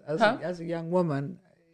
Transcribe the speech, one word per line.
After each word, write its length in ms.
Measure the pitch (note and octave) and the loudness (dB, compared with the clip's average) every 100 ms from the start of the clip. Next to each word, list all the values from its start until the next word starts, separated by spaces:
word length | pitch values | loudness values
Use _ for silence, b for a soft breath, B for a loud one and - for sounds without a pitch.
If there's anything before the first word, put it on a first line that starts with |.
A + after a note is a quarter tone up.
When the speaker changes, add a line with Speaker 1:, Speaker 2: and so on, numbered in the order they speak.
| - | -4
Speaker 1:
as 140 | D#3 | 2
Speaker 2:
Huh? 180 | A3 B3+ | 2 2
Speaker 1:
a, 20 | |
as 160 | D#3+ F3+ | -4 -6
a 60 | E3 | -6
young 240 | E3+ E3 | -6 0
woman, 480 | F3+ F3 C#3 C#3 - _ _ _ | 2 2 0 -4 -8 _ _ _